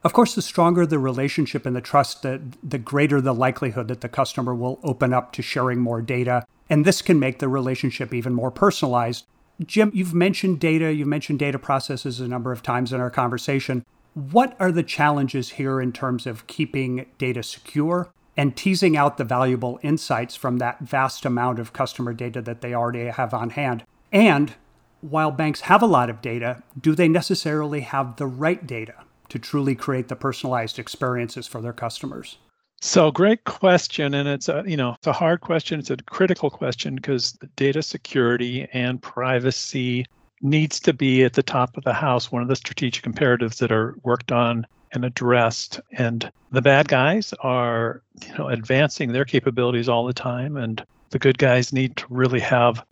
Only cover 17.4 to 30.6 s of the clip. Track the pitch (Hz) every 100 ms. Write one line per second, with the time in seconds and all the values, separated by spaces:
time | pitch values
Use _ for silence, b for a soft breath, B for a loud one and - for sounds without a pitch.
17.4 | - - - 151 156 180 170 _ _ -
18.4 | 143 - 196 185 190 156 143 - 117 123
19.4 | 131 127 123 127 147 156 - 120 123 -
20.4 | 131 123 120 - 131 139 131 - 135 120
21.4 | 127 120 113 - 127 - 120 117 120 120
22.4 | 117 117 120 120 120 120 120 113 117 120
23.4 | 117 143 139 117 - _ _ 196 220 143
24.4 | 147 - _ _ _ _ 151 156 156 135
25.4 | 156 147 - 196 226 143 120 110 131 117
26.4 | 117 123 _ 135 156 156 170 165 - 185
27.4 | 160 151 151 147 123 139 131 117 139 127
28.4 | 156 175 165 120 110 - - _ _ 123
29.4 | - 147 139 120 - 127 123 123 135 120
30.4 | 127 127